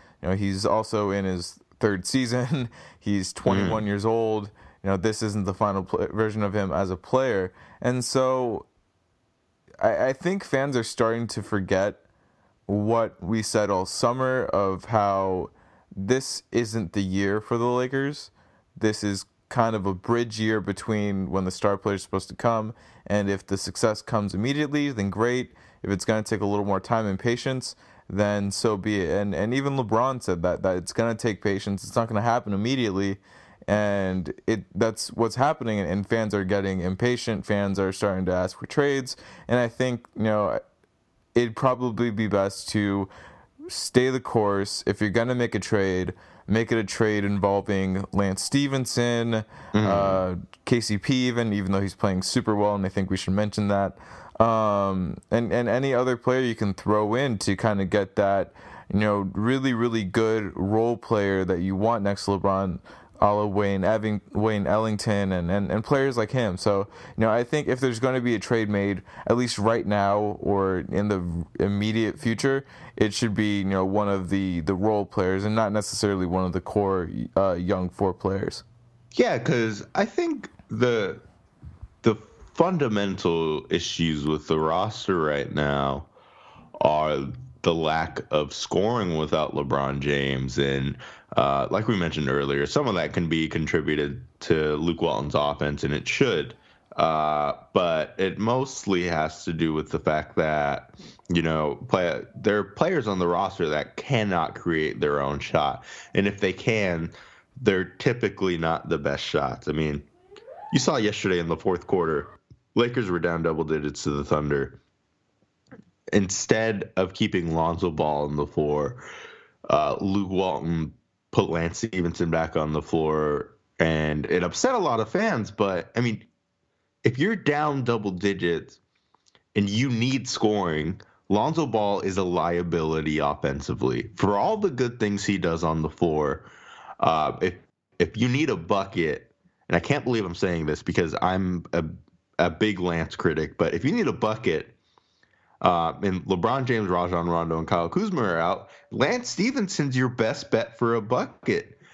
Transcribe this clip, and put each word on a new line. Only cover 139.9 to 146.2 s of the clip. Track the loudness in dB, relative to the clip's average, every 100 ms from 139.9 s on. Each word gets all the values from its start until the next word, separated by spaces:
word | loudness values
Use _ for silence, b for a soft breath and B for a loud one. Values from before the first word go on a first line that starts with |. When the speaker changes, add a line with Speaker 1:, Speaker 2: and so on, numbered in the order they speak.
| 0
Speaker 2:
believe | 0 0
I'm | -2
saying | -2 0 0 0
this | -2
because | 0 0 2 2
I'm | 0 2 0 -2 -2
a, | -2 -2 -6 -18 _ _ 0
a | 0
big | 2 0 0
Lance | 0 0 -2 0
critic, | 0 0 -2 0
but | 0
if | 2
you | 0
need | 0 0
a |
bucket, | 0 0 0 -2 -2 -4 -18 b b b b b b b b
uh, | 2 4 0 0
and | -2 -2